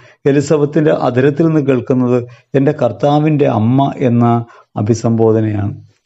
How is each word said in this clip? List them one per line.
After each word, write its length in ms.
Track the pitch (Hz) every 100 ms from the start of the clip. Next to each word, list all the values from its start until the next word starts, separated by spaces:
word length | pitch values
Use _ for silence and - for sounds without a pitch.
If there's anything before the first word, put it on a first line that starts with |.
| - _ 143
എലിസബത്തിൻ്റെ 680 | 139 143 156 147 160 156 -
അധരത്തിൽ 460 | 135 120 135 143 165
നിന്ന് 180 | 156 135
കേൾക്കുന്നത് 520 | 131 120 127 123 123 120 - _
"എൻ്റെ 200 | 139 139 147
കർത്താവിൻ്റെ 640 | 120 - 143 147 156 147 135
അമ്മ" 420 | 117 110 131 139 -
എന്ന 280 | 131 120 120 117 117 - _ -
അഭിസംബോധനയാണ്. 1000 | 107 113 123 113 113 110 107 104 101 - - _